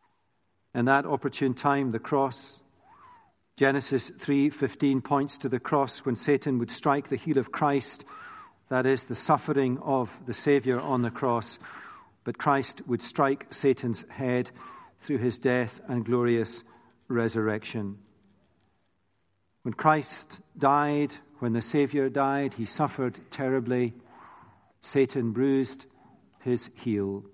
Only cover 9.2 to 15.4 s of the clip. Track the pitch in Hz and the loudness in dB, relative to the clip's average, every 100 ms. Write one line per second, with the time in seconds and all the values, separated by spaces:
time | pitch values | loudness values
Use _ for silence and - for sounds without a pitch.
9.2 | - 147 - 143 131 131 - 135 117 - | 2 2 2 0 2 0 0 0 0 -6
10.2 | 123 117 - 143 127 123 151 131 117 117 | -10 -2 4 4 4 0 0 0 0 0
11.2 | 131 117 104 - - - - - - _ | 0 0 -2 -12 -18 -18 -18 -20 -20 _
12.2 | - - - 139 135 - - 120 - - | -10 -4 2 2 0 -8 -4 -4 -2 2
13.2 | 139 139 - - 139 123 123 110 - - | 2 2 -6 0 2 2 0 -4 -8 -6
14.2 | 131 123 120 - - - - _ - 135 | -2 0 -2 -8 -20 -20 -20 _ -4 0
15.2 | 123 - | 0 0